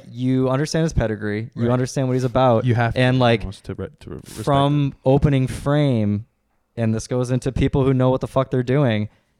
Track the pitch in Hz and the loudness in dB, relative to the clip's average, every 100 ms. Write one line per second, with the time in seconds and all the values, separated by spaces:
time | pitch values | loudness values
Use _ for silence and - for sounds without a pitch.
0 | - 120 127 131 131 131 147 165 160 - | -4 -4 0 2 2 0 -2 -2 0 0
1 | 113 107 104 104 113 - 117 123 127 - | -2 -4 -4 -4 -6 -4 0 0 0 -2
2 | 131 127 127 120 131 113 123 117 117 113 | -2 0 0 2 4 4 2 2 0 2
3 | 127 131 123 117 101 95 - 95 95 - | 2 4 4 2 -2 -10 -12 -10 -10 -12
4 | - 64 - - 110 139 143 147 139 - | -16 -14 -14 -8 0 2 2 0 -2 -2
5 | 131 139 151 135 131 - 139 147 143 120 | 2 2 4 2 0 -4 -2 0 2 0
6 | 104 104 113 _ _ _ _ - 113 110 | 0 -2 -6 _ _ _ _ -4 -2 -2
7 | - 127 123 127 135 117 113 147 135 131 | -4 -4 0 -2 -2 -2 0 2 2 2
8 | 127 131 135 - 131 131 123 131 139 107 | 2 2 -2 -2 0 -2 0 2 2 0
9 | 104 - _ _ | -4 -10 _ _